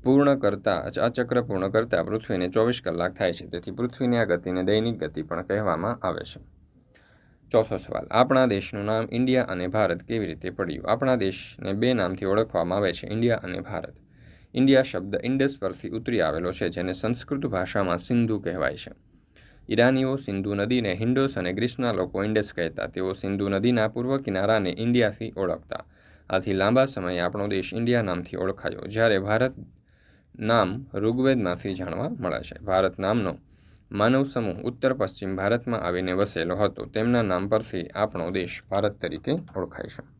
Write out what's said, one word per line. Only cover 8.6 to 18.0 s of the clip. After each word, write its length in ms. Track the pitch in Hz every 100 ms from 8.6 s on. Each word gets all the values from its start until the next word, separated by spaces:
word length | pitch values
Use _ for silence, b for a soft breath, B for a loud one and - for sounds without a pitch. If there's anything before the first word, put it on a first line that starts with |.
| - 104 101
નામ 220 | 110 113
ઇન્ડિયા 320 | 120 127 127
અને 240 | - 92 90
ભારત 360 | 107 98 85
કેવી 220 | - 117 95
રીતે 240 | 76 90
પડ્યું? 420 | - 90 71 -
આપણા 240 | 117 131 127
દેશને 580 | 95 92 - - 101
બે 200 | 101 120
નામથી 320 | 123 90 92 98
ઓળખવામાં 540 | 104 113 90 85 95
આવે 140 | 98
છે, 140 | 80 -
ઇન્ડિયા 300 | 110 120 113
અને 220 | 92 90
ભારત. 360 | - 90 - - _ b b b b
ઇન્ડિયા 300 | 120 135 131
શબ્દ 360 | 131 90 98 98
ઇન્ડસ 340 | 120 135 139 139
પરથી 300 | 95 - -
ઉતરી 320 | 113 123 113
આવેલો 300 | 78 78 87
છે, 180 | 90 92
જેને 240 | 85 92
સંસ્કૃત 520 | 92 110 120 - 139 143
ભાષામાં 520 | 95 92 107 92
સિંધુ 420 | 87